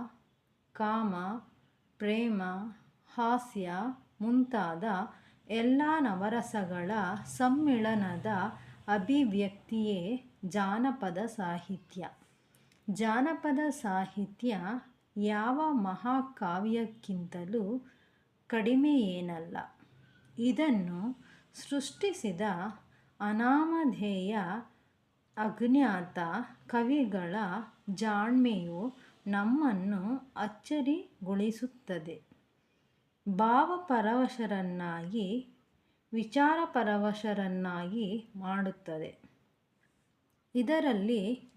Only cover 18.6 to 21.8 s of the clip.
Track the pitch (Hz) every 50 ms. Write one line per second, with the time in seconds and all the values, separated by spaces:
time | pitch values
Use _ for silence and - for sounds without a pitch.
18.6 | 208 220 254 262 277 302 294 269 220 185 180 180 180 175 170 160 165 170 - -
19.6 | - - - _ - - - - - - _ _ _ - - - 233 254 233 202
20.6 | 311 311 247 202 180 175 175 175 196 240 254 - - - - - _ _ - -
21.6 | - - 285 277